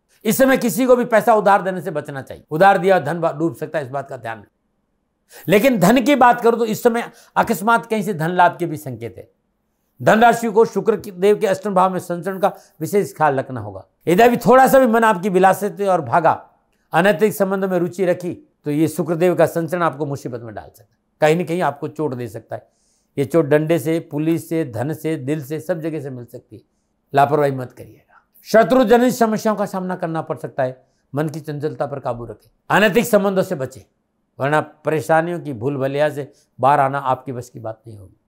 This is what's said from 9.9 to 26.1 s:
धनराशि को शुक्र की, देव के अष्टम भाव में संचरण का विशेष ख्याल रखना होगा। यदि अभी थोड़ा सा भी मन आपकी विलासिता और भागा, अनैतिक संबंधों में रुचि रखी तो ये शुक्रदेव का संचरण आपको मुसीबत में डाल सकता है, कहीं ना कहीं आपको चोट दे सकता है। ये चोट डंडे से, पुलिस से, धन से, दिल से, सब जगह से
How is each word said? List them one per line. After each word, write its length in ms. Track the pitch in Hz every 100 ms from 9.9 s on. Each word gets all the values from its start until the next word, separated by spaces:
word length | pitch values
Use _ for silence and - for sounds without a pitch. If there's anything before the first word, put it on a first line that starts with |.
| _
धनराशि 480 | 123 208 233 233 233
को 140 | 196
शुक्र 320 | 226 196 190 208
की, 140 | 208
देव 280 | 180 196 208
के 80 | 202
अष्टम 280 | 190 208
भाव 180 | 185 185
में 60 | 185
संचरण 400 | - 175 165 190
का 140 | 190 - _ _
विशेष 360 | 156 202 185 -
ख्याल 220 | 156 135
रखना 220 | 127 127
होगा। 260 | 104 95 - _ -
यदि 140 | 185
अभी 140 | 233 240
थोड़ा 300 | - 254 262
सा 120 | 269
भी 80 | 262
मन 180 | 226
आपकी 240 | 226 196 196
विलासिता 640 | 185 190 190 202 170 202
और 80 | 180
भागा, 500 | 131 156 160 117 - _ _ _ _
अनैतिक 400 | 156 190 170 214
संबंधों 360 | - 190 196 190
में 100 | 180
रुचि 260 | 170 175
रखी 540 | 180 175 175 - _ _
तो 60 | 147
ये 180 | 147 160
शुक्रदेव 460 | 156 156 165 180
का 120 | 170 160
संचरण 360 | 170 160 175
आपको 240 | 165 143 151
मुसीबत 340 | 139 143 120
में 140 | 113
डाल 160 | 101 - _
सकता 60 |
है, 60 | _ _ _ _
कहीं 160 | 156 165
ना 80 |
कहीं 180 | 160 170
आपको 260 | 156 143 151
चोट 260 | - 151
दे 140 | 127 120
सकता 280 | 113 - 117
है। 120 | - _ _ _ _ -
ये 60 |
चोट 200 | 139 165
डंडे 340 | 147 147 156 170
से, 220 | 135 165
पुलिस 480 | 165 143 156 165 160
से, 160 | 165
धन 280 | 151 110 139
से, 240 | 151 165 160
दिल 280 | 127 156
से, 160 | 127 156
सब 200 | 226 175
जगह 200 | 160 156
से 100 | 139